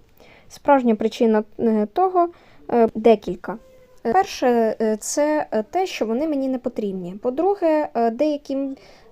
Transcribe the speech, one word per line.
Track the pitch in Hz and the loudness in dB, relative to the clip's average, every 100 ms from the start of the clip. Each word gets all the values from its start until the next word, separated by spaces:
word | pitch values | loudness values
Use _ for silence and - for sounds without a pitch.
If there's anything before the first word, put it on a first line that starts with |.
| _ _ - - - | _ _ -20 -20 -20
Справжня | - - 277 240 220 | -10 2 4 4 2
причина, | 220 - 233 214 220 - | 0 0 2 2 -2 -4
е, | 226 214 208 | 0 0 -2
того, | - 381 370 349 - _ - - | 0 0 2 0 -2 _ -20 -4
е, | 240 226 226 | 2 2 2
декілька. | 226 214 190 175 - 190 - - - - 233 | 4 4 2 -10 -10 -12 -14 -20 -20 -10 -2
Е, | |
перше, | 370 392 - 254 240 220 - | 0 0 -2 0 2 2 0
е, | 220 214 | -2 -2
це, | - - 294 302 - | -4 -2 0 0 -2
е, | 320 | -4
те, | 311 349 370 | -4 -2 -2
що | - 220 | -2 -4
вони | 226 320 | -2 -2
мені | 285 269 | -2 -2
не | 254 | -4
потрібні. | 247 247 208 190 175 | -6 -6 -6 -6 -10
По-друге, | 196 247 262 359 403 330 311 294 | -8 -6 -2 -2 0 0 0 -2
е, | 233 233 | -2 -2
деякі, | 226 302 294 - 269 277 269 - - - | 0 -2 -2 -6 -6 -6 -8 -18 -20 -20